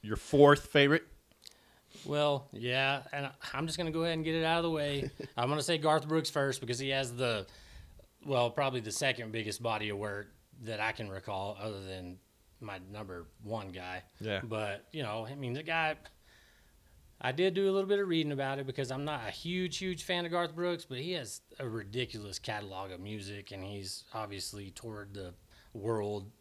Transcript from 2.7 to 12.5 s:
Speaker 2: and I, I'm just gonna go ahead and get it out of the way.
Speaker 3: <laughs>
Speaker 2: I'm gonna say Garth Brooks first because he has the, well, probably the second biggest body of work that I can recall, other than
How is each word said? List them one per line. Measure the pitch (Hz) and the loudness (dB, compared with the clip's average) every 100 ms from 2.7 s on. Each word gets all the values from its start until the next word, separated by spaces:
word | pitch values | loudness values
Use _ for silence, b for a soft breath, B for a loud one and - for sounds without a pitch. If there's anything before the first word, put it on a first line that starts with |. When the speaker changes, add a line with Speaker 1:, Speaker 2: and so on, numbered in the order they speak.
| 127 135 139 127 | 2 2 0 -4
Speaker 2:
and | 143 139 | -6 -6
I, | - - | -8 -8
I'm | 131 165 | -4 -4
just | 160 | -2
gonna | 165 | -2
go | 160 | 0
ahead | 170 | 0
and | 160 | 0
get | 160 165 | 0 2
it | |
out | 160 170 | 4 4
of | |
the | 170 | 2
way. | 160 147 143 139 - | 0 0 -2 -4 -6
Speaker 3:
<laughs> | 107 - | -10 -2
Speaker 2:
I'm | 123 | 0
gonna | 151 | 0
say | 147 165 | 2 2
Garth | 156 156 147 | 4 4 4
Brooks | 160 151 | 0 2
first | 147 139 131 | 0 0 0
because | 120 123 | -2 -2
he | 135 | 0
has | 135 131 120 | 0 0 0
the, | 127 110 98 b b b b b - _ | 0 0 -2 b b b b b -20 _
well, | 147 131 120 | 0 2 4
probably | 120 135 127 | 4 0 0
the | 110 | -4
second | - 139 120 113 | 0 0 0 -2
biggest | 113 107 101 | -4 -4 -2
body | 117 107 107 | 0 0 -2
of | 101 | -2
work | 104 101 104 - _ - | -4 -6 -8 -18 _ -14
that | 113 107 | -8 -2
I | 110 | -2
can | 107 107 | -2 -6
recall, | 95 101 98 101 98 | -8 -6 -4 -4 -6
other | 107 98 | -6 -6
than | 95 95 90 92 _ _ _ | -8 -8 -10 -12 _ _ _